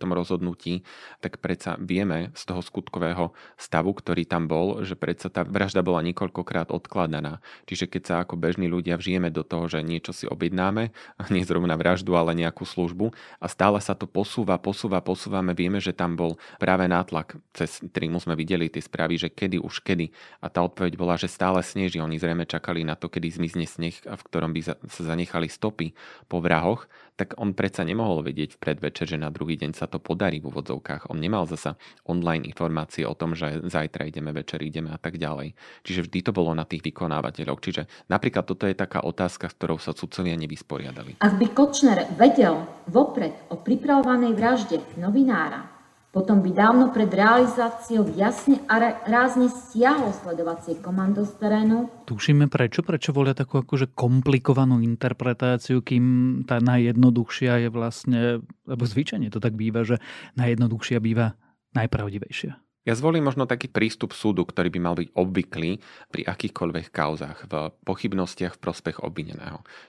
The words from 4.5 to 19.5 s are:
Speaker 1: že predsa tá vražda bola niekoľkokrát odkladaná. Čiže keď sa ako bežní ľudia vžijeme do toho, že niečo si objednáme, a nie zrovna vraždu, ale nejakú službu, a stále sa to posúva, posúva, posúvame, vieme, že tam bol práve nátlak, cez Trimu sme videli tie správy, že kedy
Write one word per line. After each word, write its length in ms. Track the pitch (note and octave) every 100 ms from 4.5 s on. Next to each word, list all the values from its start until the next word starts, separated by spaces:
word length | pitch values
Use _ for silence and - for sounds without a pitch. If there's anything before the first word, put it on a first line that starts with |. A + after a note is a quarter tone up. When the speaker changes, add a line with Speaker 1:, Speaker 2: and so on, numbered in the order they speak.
| D#2+ F#2+ - F#2+
Speaker 1:
že 80 |
predsa 400 | F2+ - F2 F#2
tá 80 | F#2
vražda 400 | E2+ G2 G2 F#2+
bola 240 | F2+ E2+ E2+
niekoľkokrát 640 | F2 F#2 - - F2 E2
odkladaná. 720 | E2 - F#2+ E2 D2+ D2+ - - - -
Čiže 240 | F2+ F2
keď 120 | F#2 -
sa 100 | E2+
ako 160 | F2 F2
bežní 320 | E2+ F2+ F2
ľudia 320 | F2+ E2+ E2+
vžijeme 320 | F#2+ F#2 E2+
do 80 | D#2+
toho, 240 | - E2+ E2+
že 160 | D#2+
niečo 320 | D#2+ E2 -
si 160 | - -
objednáme, 640 | - E2+ F#2 F#2+ G#2+ A2+ - - -
a 60 | F2+
nie 80 | F#2
zrovna 320 | F2+ E2+ F2
vraždu, 400 | D#2+ E2+ F2+ F#2
ale 240 | F2 E2 E2+
nejakú 320 | E2 - F#2
službu, 400 | - F2 F2+ A2+ - - -
a 80 | -
stále 320 | - G2 G#2
sa 160 | - F#2+
to 80 | F#2
posúva, 560 | F#2+ G#2+ - F#2+ F2+
posúva, 400 | G2 G2 G2+ F#2
posúvame, 560 | F#2 F#2 - F#2+ F#2 F2
vieme, 240 | F2 G2+
že 160 | F#2 E2+
tam 160 | F2
bol 240 | E2+ E2 E2 - -
práve 240 | F#2 F#2 F2+
nátlak, 560 | F2+ F#2 D#2+ - - -
cez 320 | - E2 -
Trimu 400 | F2+ - E2 E2+
sme 160 | E2+ D#2+
videli 320 | D#2+ F2+ D#2+
tie 140 | D#2+
správy, 340 | - - E2 E2+
že 160 | F2
kedy 240 | - G2